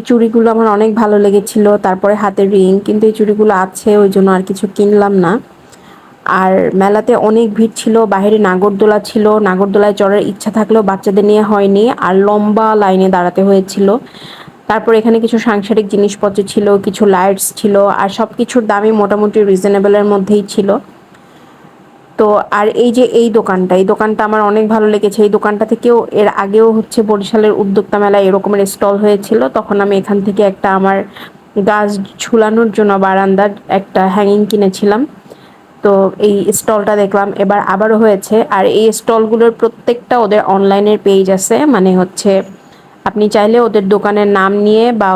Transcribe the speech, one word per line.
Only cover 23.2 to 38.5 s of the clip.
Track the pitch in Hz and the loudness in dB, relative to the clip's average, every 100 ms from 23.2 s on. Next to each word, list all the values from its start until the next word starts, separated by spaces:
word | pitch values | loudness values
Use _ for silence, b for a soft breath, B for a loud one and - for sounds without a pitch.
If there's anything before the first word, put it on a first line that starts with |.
এই | 233 214 | 2 0
দোকানটা, | 202 185 185 185 | 0 -2 0 0
এই | 196 | 0
দোকানটা | 208 214 214 214 | 0 -2 -2 -2
আমার | 214 208 | 0 0
অনেক | 208 214 | 0 0
ভালো | 220 214 | 0 0
লেগেছে। | 214 208 202 208 | 0 -2 0 0
এই | 202 | 2
দোকানটা | 214 208 214 | -2 -4 -4
থেকেও | 220 240 233 - - | -2 0 0 0 0
এর | 208 - | 0 0
আগেও | 196 208 226 220 | -2 2 2 2
হচ্ছে | 214 - 214 | -2 -2 -2
বরিশালের | 214 196 220 214 - | -2 -2 0 2 0
উদ্যোক্তা | 202 196 196 208 | 0 -2 -2 -2
মেলায় | 202 202 190 | 0 2 2
এরকমের | 190 190 202 196 | 0 0 -2 -2
স্টল | - 202 202 | -2 -2 0
হয়েছিল, | 208 208 202 220 262 247 | 0 0 0 -2 0 -4
তখন | 214 202 | -2 -2
আমি | 202 196 | 0 -2
এখান | 190 202 196 | -2 -2 -2
থেকে | 202 202 | 0 0
একটা | 190 202 190 | 0 -2 0
আমার | 190 196 196 B B B - - 202 | 0 -2 -4 B B B -12 -4 -2
গাছ | 208 208 202 196 - | 0 -2 -4 -10 -12
ঝুলানোর | - 233 214 220 233 202 | -2 0 2 2 0 0
জন্য | 208 196 | 0 2
বারান্দার | 190 190 196 190 202 196 - 196 | 0 0 0 2 0 -2 -4 -4
একটা | 190 - 190 | -2 -2 0
হ্যাঙ্গিং | 190 202 208 208 | 0 0 0 0
কিনেছিলাম। | 208 196 190 208 208 285 - B B B B B - | 0 0 0 -2 0 -2 -8 B B B B B -4
তো | 208 196 196 - 208 | 0 2 0 0 0
এই | 202 190 208 | 0 -2 -4
স্টলটা | - 220 202 208 | -2 -2 0 0
দেখলাম | 196 196 202 202 | 0 -2 -4 -2
এবার | 196 202 - | -2 -2 -2
আবারও | 190 214 220 | -2 0 2
হয়েছে। | 220 196 - 214 - | 2 0 0 -2 0